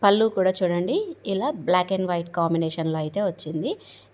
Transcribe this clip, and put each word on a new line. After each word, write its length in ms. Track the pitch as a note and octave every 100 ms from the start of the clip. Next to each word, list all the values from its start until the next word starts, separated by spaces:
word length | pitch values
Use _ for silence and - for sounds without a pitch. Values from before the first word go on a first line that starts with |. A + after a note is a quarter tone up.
పళ్ళు 220 | G3+ G#3
కూడా 280 | A3 G#3 F#3 F#3
చూడండి 540 | F3+ F3 F#3 E4+ G#4 - -
ఇలా 240 | F#3+ B3+
black 380 | A3+ D3+ F3+ F3+
and 140 | F#3+ F#3
white 200 | F3 E3+
కాంబినేషన్‌లో 680 | F3 E3 E3 D#3+ D#3 D#3+ D#3+
అయితే 220 | D#3 G3+
వచ్చింది. 580 | G3+ E3 D3+ D#3+ A3 G#4+ - - -